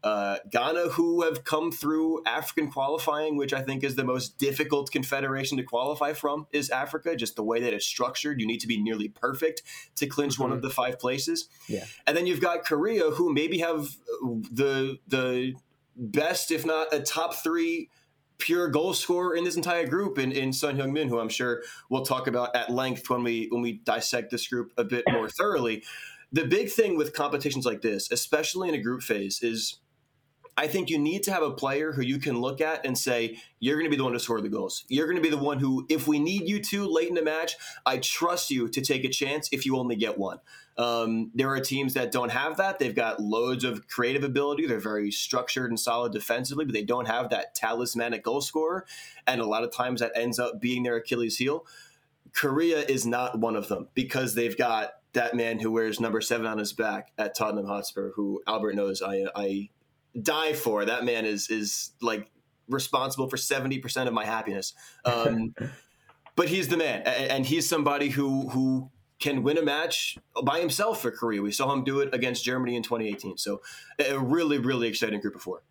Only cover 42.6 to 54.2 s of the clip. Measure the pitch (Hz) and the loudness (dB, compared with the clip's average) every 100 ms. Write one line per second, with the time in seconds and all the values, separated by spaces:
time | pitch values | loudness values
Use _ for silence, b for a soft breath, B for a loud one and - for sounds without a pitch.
42.6 | 190 190 127 104 117 107 104 110 120 127 | 0 2 0 2 0 0 0 0 2 0
43.6 | 127 107 - - 120 135 139 131 143 147 | 0 -2 -8 -2 0 2 0 0 0 0
44.6 | 156 113 104 107 104 101 - 127 123 - | 0 0 0 -2 -2 -2 -2 -2 0 -2
45.6 | 123 117 - 117 120 107 - 120 127 139 | 0 -2 0 0 0 -2 -2 -2 -2 -4
46.6 | 151 107 104 123 113 117 120 101 - - | -2 -2 0 0 0 -2 0 -2 -2 -2
47.6 | 113 117 123 117 120 113 113 131 139 156 | -2 0 -2 -2 -2 -2 -2 -2 -2 -2
48.6 | 156 185 - B B B - 127 113 107 | 0 -2 -8 B B B -2 0 0 0
49.6 | 120 - 123 123 117 113 120 117 123 107 | -2 0 -2 0 0 0 -2 0 -2 -2
50.6 | 120 123 123 117 113 120 117 - 127 156 | -2 0 0 0 0 -2 0 0 0 0
51.6 | - B B B B _ - - 147 139 | -6 B B B B _ -8 0 2 4
52.6 | 170 160 143 131 117 120 123 113 113 110 | 4 2 2 2 2 0 0 0 2 2
53.6 | 101 101 - - 131 135 | -2 -4 -4 -2 -2 0